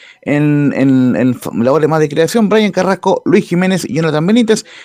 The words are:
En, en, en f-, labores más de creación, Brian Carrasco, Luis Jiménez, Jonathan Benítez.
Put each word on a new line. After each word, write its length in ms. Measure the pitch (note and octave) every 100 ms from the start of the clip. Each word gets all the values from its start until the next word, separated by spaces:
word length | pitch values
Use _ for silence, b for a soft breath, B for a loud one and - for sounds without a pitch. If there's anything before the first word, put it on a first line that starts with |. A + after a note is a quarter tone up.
| B B
En, 540 | - D3 D3+ D3 C#3+ -
en, 400 | C3+ C3 B2+ F2+
en 140 | B2+
f-, 180 | B2 -
labores 340 | - A#2 D3+ D3+
más 120 | D#3
de 100 | D3+
creación, 400 | C#3+ E3 A#3 G#3
Brian 200 | G#3+ G#3+
Carrasco, 520 | F#3 F#3 F#3 F#3 -
Luis 240 | - F#3+ G#3+
Jiménez, 380 | F3 F#3 F#3+ -
Jonathan 380 | D3 E3 D3+ E3+
Benítez. 400 | A3+ A3+ G#3+ - B